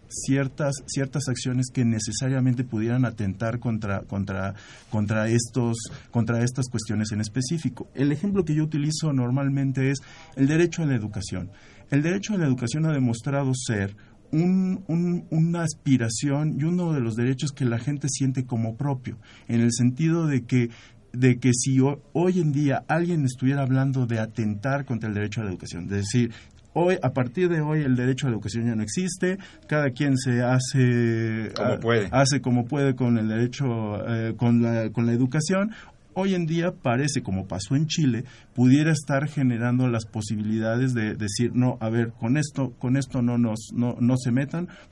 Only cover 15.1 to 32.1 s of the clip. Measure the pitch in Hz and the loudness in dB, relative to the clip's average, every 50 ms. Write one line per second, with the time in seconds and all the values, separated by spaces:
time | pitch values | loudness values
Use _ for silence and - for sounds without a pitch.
15.1 | 175 175 170 - 151 160 160 170 170 170 165 160 156 - - 143 131 131 117 113 | -2 -4 -4 -2 0 2 2 2 0 -2 -2 -4 -6 -4 2 2 4 4 2 0
16.1 | 117 - 147 143 139 143 156 156 - 139 147 165 175 180 175 165 160 135 117 113 | -2 -2 -2 0 0 0 0 -2 -2 0 0 0 0 0 0 0 0 0 0 -2
17.1 | 107 113 120 127 135 131 156 143 - - 135 117 117 117 117 147 143 131 - 143 | 0 0 0 0 0 0 -2 -6 -2 -2 -2 0 0 0 -2 -4 -4 -4 -4 -6
18.1 | - - 135 131 127 131 127 - 123 113 113 113 113 - 139 143 139 135 - - | -2 0 0 0 0 -2 -4 -4 -2 -2 -2 -4 -4 -4 -4 -4 -4 -4 -6 -10
19.1 | - - - - - - - - 117 117 117 117 117 120 123 123 127 139 160 160 | -12 -12 -16 -20 -20 -20 -6 -2 0 2 2 2 2 4 2 2 2 2 2 2
20.1 | 165 170 165 156 139 127 120 - 131 127 120 117 - - - - - - - - | 2 2 2 2 0 0 0 2 2 2 2 0 -4 -12 -20 -20 -20 -20 -20 -10
21.1 | - 123 127 127 123 123 - 127 120 123 - 135 131 131 131 139 147 147 - - | -2 4 4 4 4 6 4 2 4 4 2 2 4 4 4 2 0 -4 -10 -4
22.1 | - 156 175 185 180 185 165 151 135 147 151 139 135 - - - 151 160 175 175 | -2 2 2 2 2 2 2 2 2 2 2 2 2 0 0 0 0 0 2 2
23.1 | 175 156 139 127 127 - 127 131 143 143 135 127 131 131 135 135 131 131 123 113 | 2 2 2 0 0 0 0 2 2 2 2 2 2 2 2 2 2 0 0 0
24.1 | 117 110 110 107 107 - 110 107 104 104 107 135 135 143 135 - 127 107 113 107 | 0 -2 -2 -4 -4 -4 -2 -2 -2 -2 -2 -2 -2 -2 -2 -4 -4 -4 -2 -2
25.1 | 101 101 104 101 104 120 107 98 90 85 - - - 87 87 92 98 101 101 101 | -2 -2 -2 -2 -4 -4 -4 -4 -6 -8 -8 -10 -10 -10 -6 -2 -2 -2 -2 0
26.1 | - 123 120 117 117 - - - - - - - - 156 170 180 185 - - 131 | 2 2 2 2 -2 -10 -18 -20 -20 -20 -20 -6 0 2 2 2 2 2 0 0
27.1 | - 135 123 123 - 185 180 175 170 160 151 151 156 156 147 131 127 123 123 131 | 0 0 -2 -2 0 0 0 2 2 0 0 0 0 0 2 2 2 2 2 0
28.1 | 135 131 147 131 117 104 104 101 98 117 113 120 113 107 107 104 - 185 185 180 | 0 0 0 -2 -2 -2 -4 -4 -4 -2 0 0 0 0 -2 -2 -2 -2 -2 -4
29.1 | 170 - 180 185 185 190 - - - - - - 151 151 147 139 131 - 151 143 | -2 -2 -2 -2 -2 -2 -8 -16 -20 -20 -8 -2 -2 0 0 0 0 0 2 2
30.1 | 135 127 127 131 120 120 123 120 127 127 127 - - 135 127 123 120 120 117 117 | 2 2 2 0 2 2 2 4 2 2 2 2 2 4 4 4 4 4 2 2
31.1 | 113 113 113 113 110 110 110 - - - - 127 117 - 117 113 117 113 101 90 | 2 0 0 -2 -2 -2 -4 -6 -4 -2 0 0 0 0 2 2 2 2 2 2